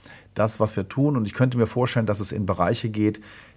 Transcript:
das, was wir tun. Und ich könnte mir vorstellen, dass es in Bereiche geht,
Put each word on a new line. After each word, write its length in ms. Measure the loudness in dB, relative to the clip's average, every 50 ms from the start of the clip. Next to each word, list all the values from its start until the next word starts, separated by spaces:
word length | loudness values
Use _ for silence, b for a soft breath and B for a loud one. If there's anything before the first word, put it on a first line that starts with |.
| B B B B B B -2
das, 260 | 0 0 0 2 0
was 160 | -2 0 0
wir 120 | -4 -6 -4
tun. 280 | -2 0 2 2 2
Und 100 | 0 -2
ich 80 | -2 0
könnte 240 | 0 0 2 4 2
mir 80 | 0
vorstellen, 400 | 2 2 0 -2 0 0 0 0
dass 140 | 0 0 -2
es 100 | -2 -4
in 160 | -4 -4 -2
Bereiche 440 | -2 0 2 2 2 2 0 -2 -4
geht, 300 | 0 2 2 2 0 -2 B B B B B B B